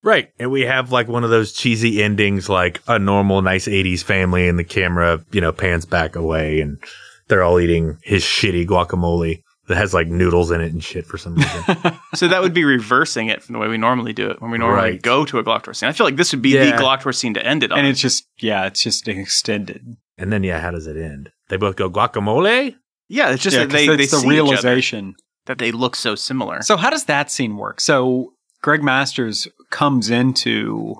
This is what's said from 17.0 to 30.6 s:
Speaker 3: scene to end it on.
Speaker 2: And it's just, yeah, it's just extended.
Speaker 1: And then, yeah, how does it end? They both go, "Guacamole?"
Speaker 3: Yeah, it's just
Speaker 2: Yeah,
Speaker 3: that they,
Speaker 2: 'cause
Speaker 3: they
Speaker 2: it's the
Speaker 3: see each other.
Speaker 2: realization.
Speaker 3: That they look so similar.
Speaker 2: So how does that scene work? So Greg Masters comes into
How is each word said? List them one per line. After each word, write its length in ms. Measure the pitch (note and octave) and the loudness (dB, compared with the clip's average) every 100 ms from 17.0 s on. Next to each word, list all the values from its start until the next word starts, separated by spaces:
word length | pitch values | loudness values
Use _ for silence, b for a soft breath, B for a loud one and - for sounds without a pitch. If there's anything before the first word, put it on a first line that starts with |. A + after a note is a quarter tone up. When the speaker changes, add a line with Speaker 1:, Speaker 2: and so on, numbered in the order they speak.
| C3+ | -2
Speaker 3:
scene 200 | B2+ B2 | -4 -4
to 100 | G#2 | -4
end 180 | A#2+ D3 | -2 0
it 80 | A#2 | 0
on. 60 | - | 2
Speaker 2:
And 60 | C#3 | 2
it's 120 | C3 | 2
just, 260 | B2+ - _ _ | 0 -2 _ _
yeah, 260 | A2 G2+ F#2+ | -4 -2 -2
it's 140 | - | -4
just 240 | A2+ G2+ - | -4 -4 -6
extended. 760 | G2 G2 - - G#2+ F2+ - A#2+ A#2 _ _ | -8 -4 -4 -2 -4 -6 -14 -18 -20 _ _
Speaker 1:
And 160 | F#2 | -4
then, 100 | G#2+ | -2
yeah, 160 | F#2+ E2 | -2 -2
how 100 | E2+ | -6
does 160 | E2+ D#2+ | -8 -10
it 100 | D2+ | -10
end? 340 | E2 C#2+ C#2 _ _ | -10 -12 -18 _ _
They 60 | F#2+ | -4
both 180 | G2+ F#2 | -4 -2
go, 140 | F#2+ | -4
"Guacamole?" 880 | F#2 A#2+ A2+ G2+ A#2+ F#3+ A#3+ C#4 - _ _ _ | 0 -2 -2 -2 0 2 0 -2 -8 _ _ _
Speaker 3:
Yeah, 220 | A#3 A#3+ | 0 0
it's 100 | B2+ | 0
just 120 | - C3+ | 0 0
Speaker 2:
Yeah, 80 | |
Speaker 3:
that 60 | B2+ | 2
they, 160 | D3 D3 | 2 4
Speaker 2:
'cause 100 | D3+ | 4
Speaker 3:
they 40 | |
Speaker 2:
it's 80 | C#3 | 4
the 60 | D3+ | 2
Speaker 3:
see 80 | B2+ | 4
each 40 | D3+ | 4
other. 40 | |
Speaker 2:
realization. 680 | D3 A#2 B2 B2 B2 A2 G2 F#2+ _ _ - | 4 2 2 2 0 -6 -10 -16 _ _ -10
Speaker 3:
That 120 | B2+ | -4
they 140 | A#2 | -4
look 220 | A#2 B2 - | -2 -2 -2
so 180 | A#2+ | -6
similar. 480 | G#2 - C3 G#2+ - | -6 -6 -6 -4 -6
Speaker 2:
So 140 | - G3+ | -4 -2
how 100 | A3+ | -2
does 140 | D#4 | -2
that 260 | - C#3+ D3 | -2 -2 -2
scene 260 | - A#2+ G#2 | -4 -6 -6
work? 240 | G#2 - | -12 -6
So 520 | - C#3+ B2+ B2+ A#2+ _ _ _ | 0 2 2 -2 -4 _ _ _
Greg 200 | - D3+ | -2 0
Masters 640 | C#3+ C3 C#3 - A#2 G2+ - _ _ | 2 0 0 -4 -4 -6 -10 _ _
comes 380 | - D3 C3 G#2+ | -2 0 2 2
into 880 | A#2+ C3 B2 A#2 A2 | 2 2 0 -2 -2